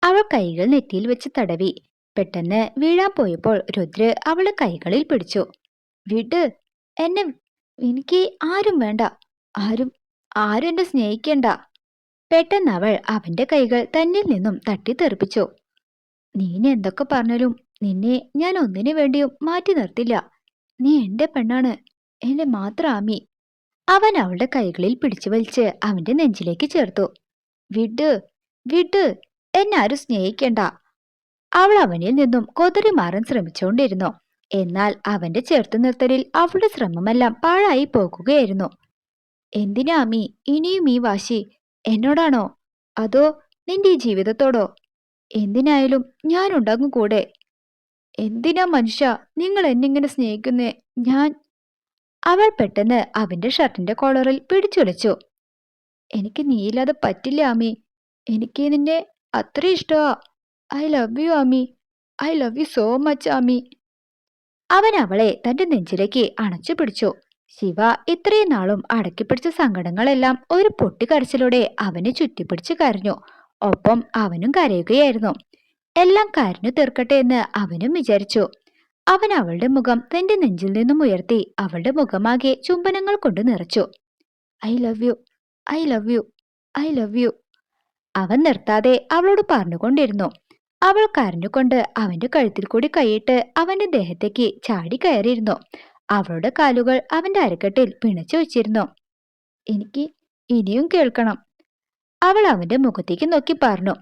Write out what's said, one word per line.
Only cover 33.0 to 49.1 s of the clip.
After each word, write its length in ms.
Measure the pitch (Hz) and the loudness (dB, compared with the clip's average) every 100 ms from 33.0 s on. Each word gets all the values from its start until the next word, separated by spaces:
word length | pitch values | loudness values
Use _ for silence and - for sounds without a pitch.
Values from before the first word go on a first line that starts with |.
| 175 185 226 | 0 -2 -2
ശ്രമിച്ചുകൊണ്ടിരുന്നു. 840 | 254 170 - 185 233 269 190 180 - _ _ _ | -4 -4 -4 -2 2 0 0 -4 -6 _ _ _
എന്നാൽ 400 | 196 185 180 208 202 - | -4 -2 0 -2 -2 -4
അവന്റെ 360 | 208 165 170 247 | -4 -2 -6 0
ചേർത്ത് 280 | 302 214 220 | 0 0 0
നിർത്തലിൽ 380 | 254 247 254 254 262 - | 0 2 2 0 0 0
അവളുടെ 320 | 339 381 427 | 0 2 0
ശ്രമമെല്ലാം 640 | 415 220 170 190 233 247 233 | 0 -4 -2 -2 2 2 0
പാഴായി 420 | 330 359 403 269 277 | 0 2 4 2 0
പോകുകയായിരുന്നു. 840 | 240 185 - 180 294 226 190 185 _ _ _ _ _ _ _ _ | 0 -2 -4 0 2 2 -2 -6 _ _ _ _ _ _ _ _
എന്തിനാ 420 | 208 208 202 262 330 | -6 -4 -2 0 0
അമ്മി 280 | 233 226 214 _ - | 0 -2 -4 _ -2
ഇനിയും 380 | 294 339 381 320 | 0 0 0 2
ഈ 80 | 247 | 2
വാശി? 420 | 240 196 - 233 196 _ _ _ - | 0 -2 -2 -6 -6 _ _ _ -2
എന്നോടാണോ 580 | 220 247 294 330 262 202 _ _ _ _ - | 0 2 2 2 2 0 _ _ _ _ -6
അതോ 280 | 220 254 302 302 _ _ - | 0 4 2 2 _ _ -8
നിന്റെ 220 | 381 392 | 2 4
ഈ 80 | 349 | 4
ജീവിതത്തോടോ? 600 | 240 196 196 220 269 247 196 _ _ _ _ _ _ | 2 -2 -2 0 2 2 -2 _ _ _ _ _ _
എന്തിനായാലും 720 | 220 208 208 269 294 269 269 254 _ 302 | -6 -2 0 2 2 2 0 -2 _ -2
ഞാനുണ്ടാകും 640 | 339 392 349 214 226 285 | 0 0 0 0 0 0
കൂടെ. 320 | 254 208 214 - _ _ _ _ _ _ _ _ - | 0 0 0 -2 _ _ _ _ _ _ _ _ -8
എന്തിനാ 460 | 214 226 262 339 370 | -6 -4 -2 0 2
മനുഷ്യ 400 | 302 226 220 277 | 2 0 0 -2